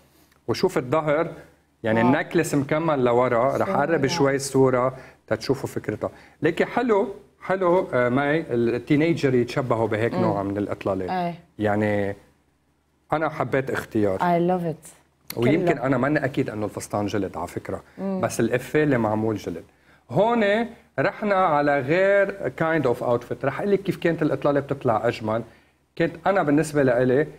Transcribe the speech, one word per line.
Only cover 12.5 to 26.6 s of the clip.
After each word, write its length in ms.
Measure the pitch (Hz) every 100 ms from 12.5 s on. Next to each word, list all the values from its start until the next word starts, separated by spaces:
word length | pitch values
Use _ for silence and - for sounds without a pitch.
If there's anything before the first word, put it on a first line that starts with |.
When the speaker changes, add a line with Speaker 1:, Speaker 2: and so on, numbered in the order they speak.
| _ _ _ _ _ -
Speaker 1:
انا 160 | 156 156
حبيت 420 | - 131 139 135
اختيار. 480 | - - 110 101 95
Speaker 2:
I 40 |
love 520 | 175 170 175 185 170
it. 160 | 147 - - _ _ - -
Speaker 1:
ويمكن 360 | 120 165 175
Speaker 2:
كله. 140 | 135 127
Speaker 1:
انا 120 | 131
ماني 260 | 135 151
اكيد 260 | 131 139 123
انه 140 | 107
الفستان 420 | 104 - - 104 101
جلد 300 | 104 92 78
على 120 | 87
فكره، 340 | - - 95 - -
Speaker 2:
مم. 220 | 190 190
Speaker 1:
بس 200 | 110 -
الافيه 420 | 113 123 - 151
اللي 160 | 151 127
معمول 380 | 113 107 110 104
جلد. 260 | 98 85 - _ _ - -
هون 340 | 131 220 240 202 214 233 - _ -
رحنا 360 | 165 - 208
على 460 | 190 185 147 147 143
غير 680 | 127 175 196 202 196 - 135
كايند 380 | - 160 160 131
اوف 180 | 117
اوتفيت. 400 | 123 120 - -
رح 160 | - -
اقول 120 | 208
لك 100 | 196
كيف 140 | 180 156
كانت 260 | 175 160
الاطلاله 380 | 151 131 147 143
بتطلع 480 | 135 135 120 110 117
اجمل. 340 | 117 110 113 117 - _ _ _ -
كانت 160 | 165 - 185
انا 160 | 196
بالنسبه 400 | 147 147